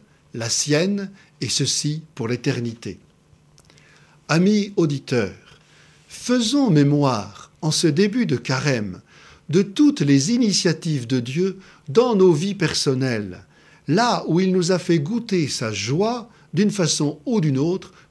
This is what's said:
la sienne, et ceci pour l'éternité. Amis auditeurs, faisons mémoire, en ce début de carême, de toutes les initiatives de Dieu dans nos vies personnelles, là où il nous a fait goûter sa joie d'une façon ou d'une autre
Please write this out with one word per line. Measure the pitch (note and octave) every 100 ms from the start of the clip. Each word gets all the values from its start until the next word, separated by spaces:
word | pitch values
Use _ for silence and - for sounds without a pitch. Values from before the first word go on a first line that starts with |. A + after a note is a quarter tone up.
| _ _ _
la | A#2+ A#2
sienne, | - C#3+ D3 F#3+ G3+ G3 - - -
et | A#2
ceci | - C3+ - D3 D#3 -
pour | - A2+
l'éternité. | B2 C#3+ A#2+ A#2+ A#2 G#2+ F2 _ _ _ _ _ _ _ - _ - _ _ -
Amis | D#3+ F#3+ G#3+ G3+ -
auditeurs, | D#3+ C#3 - B2+ F#2+ G2 - - _ _ - _ -
faisons | - - B3 A3 C#4+ B3+
mémoire, | D3+ C#3+ D3 C#3 A2 G2+ - - -
en | D#3
ce | D3+ E3
début | D3 G#3 B3
de | F#3+ B2
carême, | - C3 C#3+ A#2+ G#2 F2 - - - - -
de | E3
toutes | G3+ G3 D4 C#4+
les | C#3+ C#3 D3
initiatives | A#3+ A3 F3+ F3 D#3+ E3 C#3+ A#2
de | C3
Dieu | A#2+ D3 F#3+ F#3+ - - -
dans | D3 B3
nos | G3+ F#3
vies | D3 G3
personnelles, | F#3+ D3+ - D3 B2+ C3 A2 G2+ F2+ - _ - - -
là | F3+ A#3+ G3 -
où | E3+
il | F#3+
nous | F#3 F3
a | F3+
fait | F3+ E3
goûter | C#3+ A#3 A#3 F#3 C3
sa | - A2+
joie | G2 G#2 D3+ G#3+ A#3+ G3+ - _
d'une | D#3+ G#3
façon | G#3 D#3 - D3 - C#4+
ou | A3
d'une | D#3 C3
autre | D#3+ F#3 - - _